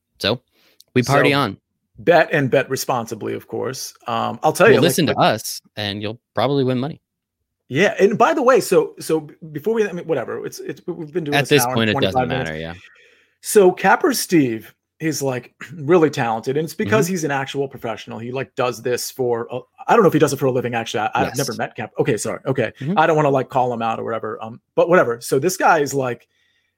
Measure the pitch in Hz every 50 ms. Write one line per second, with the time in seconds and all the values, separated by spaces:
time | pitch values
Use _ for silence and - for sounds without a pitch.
0 | _ _ _ - - 98 120 123 _ _ _ _ _ _ _ _ _ _ - 127
1 | 123 127 139 147 143 143 139 143 131 101 95 - _ _ _ _ _ _ _ -
2 | 104 160 175 160 - - 190 147 139 113 143 135 123 120 131 127 - - 135 120
3 | 113 - 117 107 110 113 110 110 - - 113 113 110 123 131 - - - - _
4 | _ - 117 113 113 113 113 - - 156 151 - 180 233 196 - - - 131 -
5 | 156 127 135 - 160 170 110 110 - - - - - _ _ 107 104 101 98 104
6 | 107 104 113 - _ _ _ 104 117 131 143 139 127 127 127 123 131 160 - -
7 | _ _ _ _ _ _ _ _ _ _ _ _ _ - 127 147 202 - - -
8 | 185 220 220 156 233 311 330 320 247 247 262 196 - - 185 160 - - - -
9 | 143 - 160 160 151 147 - _ 170 156 147 147 - 214 226 233 208 185 180 170
10 | 156 160 160 127 110 107 113 117 - - - - - 156 147 - - 180 165 175
11 | 160 147 143 180 160 143 143 143 135 - 147 139 127 123 127 113 113 110 101 139
12 | - 95 107 127 127 - 80 80 80 80 78 78 80 82 85 98 - - _ _
13 | _ _ _ _ _ _ _ _ - - - 214 190 185 180 - - 196 233 -
14 | - 302 226 - - - 180 160 135 120 110 107 98 - _ _ _ _ _ -
15 | 160 160 139 110 139 135 127 123 - - _ - - 113 156 170 139 143 180 175
16 | 156 143 - 147 120 117 110 113 - 135 135 151 165 156 - - 214 196 214 220
17 | 180 175 190 165 156 143 139 135 135 - - 139 139 139 - 113 - 117 107 -
18 | - 123 113 113 117 120 127 135 131 - _ - 123 127 117 110 120 123 123 113
19 | - - - - 127 120 117 113 117 - 127 107 - _ _ - - - 185 233
20 | 196 160 - 147 156 139 139 131 147 131 123 127 117 120 120 117 113 - - 110
21 | 107 113 - 123 135 123 120 127 139 120 107 107 127 - - - 170 - _ -
22 | 139 143 113 101 - 113 90 - - 139 131 127 110 107 - - 131 151 202 160
23 | 160 165 160 151 151 139 139 135 123 - - 131 123 123 120 113 113 113 113 110
24 | 110 113 113 113 113 107 113 - 113 113 117 - _ _ _ 160 175 175 196 180
25 | 143 120 117 120 - - 156 135 143 180 180 - 294 220 175 156 147 131 135 139
26 | 127 123 120 - _ _ _ _ _ _ _ _ _ _ _